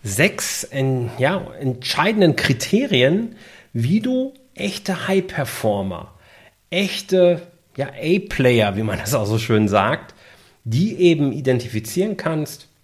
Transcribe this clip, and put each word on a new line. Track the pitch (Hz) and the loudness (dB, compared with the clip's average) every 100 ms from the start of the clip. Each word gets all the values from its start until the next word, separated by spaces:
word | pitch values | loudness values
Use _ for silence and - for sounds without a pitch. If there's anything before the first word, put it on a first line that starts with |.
sechs | 110 98 180 - - - | -6 0 0 0 -8 -8
en-, | - 135 135 131 120 117 | -8 -4 -2 0 -4 -2
ja, | 131 190 - 78 | 0 0 -6 -6
entscheidenden | 131 120 - - 175 214 180 131 | -6 -6 -6 0 2 4 4 4
Kriterien, | - 120 - 208 269 160 127 180 226 - - - _ | 0 0 2 0 2 4 4 4 -2 -10 -20 -20 _
wie | 120 120 202 | -4 0 0
du | 247 254 269 - _ | 2 -2 -2 -8 _
echte | - 202 - - - - | -6 -6 -6 -6 -6 0
High-Performer, | 190 185 - 127 - 113 101 95 85 82 - _ - - _ _ | 0 0 -6 -6 -2 -2 -2 -4 -8 -12 -20 _ -20 -20 _ _
echte, | 170 196 - - 185 175 170 - _ _ - | -4 -4 -6 -2 4 4 2 -4 _ _ -10
ja, | 139 | -10
A-Player, | - 147 190 - - 127 120 104 98 | -6 0 0 0 2 4 4 2 0
wie | |
man | 110 - | -4 -4
das | 104 | -2
auch | 127 104 | -2 0
so | 113 | -2
schön | 110 107 107 | 2 2 4
sagt, | 101 101 151 - - - - _ _ | 4 2 0 -6 -20 -20 -20 _ _
die | 117 113 202 190 | -4 0 0 2
eben | 175 156 143 | 4 4 2
identifizieren | 131 131 127 120 107 107 - 196 208 | 0 0 0 -2 -8 -6 -4 -4 -2
kannst | - 160 147 - - _ | -4 -4 -6 -10 -20 _